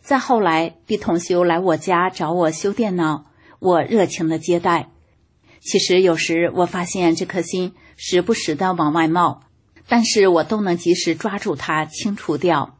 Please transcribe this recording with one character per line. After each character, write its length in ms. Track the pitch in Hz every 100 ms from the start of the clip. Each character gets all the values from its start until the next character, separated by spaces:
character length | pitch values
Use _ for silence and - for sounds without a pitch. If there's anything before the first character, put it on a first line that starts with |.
再 180 | - 269
后 220 | - 247
来， 380 | 190 160 165 -
B 120 | _ 208
同 240 | - 170
修 240 | 175 175
来 160 | 175 165
我 160 | 185 156
家 340 | - 175 180
找 220 | - 156
我 180 | 175 165
修 220 | 160 202
电 240 | 202 220 180
脑， 300 | 160 147 - _ _ _
我 220 | 185 170
热 220 | - 220
情 240 | 175 - 160
的 80 | 160
接 200 | 156 175
待。 320 | 180 170 - _ _ _ _ _ _ _
其 180 | - 185
实 220 | - 180
有 160 | 185 160
时 340 | - 165 170 -
我 100 | 175
发 180 | 190
现 300 | 175 196 175
这 100 | 165
颗 160 | 180 185
心 340 | 170 185 180 - _ _
时 240 | - 180
不 140 | 180
时 220 | 226 - 151
的 180 | 190
往 180 | 180 151
外 140 | 160 165
冒， 380 | 170 170 - _ _ _ _ _
但 180 | 240
是 220 | 214 220 196
我 160 | 170
都 180 | 156 214
能 160 | 202 170
及 160 | 175 170
时 180 | -
抓 240 | 160 220 196
住 160 | 214
它， 300 | 143 - 156
清 320 | 156 - - 101
除 200 | - 147
掉。 420 | 185 156 - _